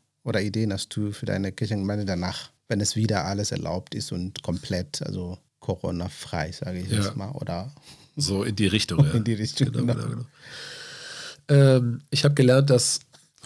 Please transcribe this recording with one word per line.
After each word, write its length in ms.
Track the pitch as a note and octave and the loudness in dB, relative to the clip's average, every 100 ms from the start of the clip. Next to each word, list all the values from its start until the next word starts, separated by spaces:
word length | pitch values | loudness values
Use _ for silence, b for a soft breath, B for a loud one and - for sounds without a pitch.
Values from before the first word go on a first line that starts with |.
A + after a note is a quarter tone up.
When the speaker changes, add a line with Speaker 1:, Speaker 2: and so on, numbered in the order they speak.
| _ _ | _ _
Speaker 1:
oder 180 | - G#2 | -4 -2
Ideen 320 | G2+ G#2+ A2 | -2 -2 -2
hast 220 | G2 - | -2 -6
du 160 | - G#2 | -4 -4
für 140 | G2+ | -4
deine 260 | G#2+ G2 G2 | -4 -2 -2
Kirchengemeinde 540 | - G#2+ G#2 G2 G#2 | -4 -2 -2 -2 -2
danach, 460 | G2 F2+ F2+ - - _ - | -2 -2 -4 -6 -12 _ -4
wenn 140 | G#2 | -2
es 140 | G2+ | 0
wieder 300 | G#2+ G#2+ G2+ | 0 0 0
alles 260 | F#2 G2 G2+ | -2 -4 -4
erlaubt 440 | G2 E2 F2 - | -4 -4 -6 -6
ist 160 | - - | -10 -6
und 300 | F2+ F#2 - | -6 -6 -8
komplett, 580 | - E2+ - F2+ F2+ - | -6 -6 -4 -4 -4 -8
also 340 | - F#2+ F2 F2+ _ _ | -6 -6 -8 -10 _ _
Corona-frei, 920 | - F2+ F2 F2 F2 - - E2+ D#2 | -6 -4 -4 -4 -6 -8 -8 -6 -6
sage 280 | - - F2+ | -6 -8 -6
ich 100 | F#2+ | -2
Speaker 2:
Ja. 80 | G#2+ | -2
Speaker 1:
jetzt 180 | G2 | -2
mal, 160 | G2+ G2 | -4 -8
oder? 400 | - - F2 A#2+ - B B B - | -8 -6 -6 -8 -14 B B B -4
Speaker 2:
So 260 | A2 G2 | 0 0
in 120 | G2+ | 0
die 120 | G2+ G2 | 2 2
Richtung, 380 | G#2 - - | 2 2 4
ja. 60 | C#3+ | 4
Speaker 1:
<laughs> 20 | |
In 100 | A#2+ | 4
die 100 | A2 | 0
Richtung, 380 | G#2 A#2+ - C3+ | -2 -2 0 0
Speaker 2:
Genau, 140 | A#2 | 0
Speaker 1:
genau. 80 | A#2+ | 0
Speaker 2:
genau, 160 | A2+ A2+ | 0 -2
genau. 160 | A#2 - B B B B B B B B B B B - | -6 -10 B B B B B B B B B B B 4
Ähm, 540 | C#3+ C3+ C3 A#2+ A#2 - | 8 8 8 4 -2 -2
ich 160 | C#3 | 2
hab 100 | C#3+ | 4
gelernt, 340 | C#3+ B2+ C3 C#3 | 6 8 8 6
dass 320 | B2 - - _ - _ _ | 4 4 -2 _ -20 _ _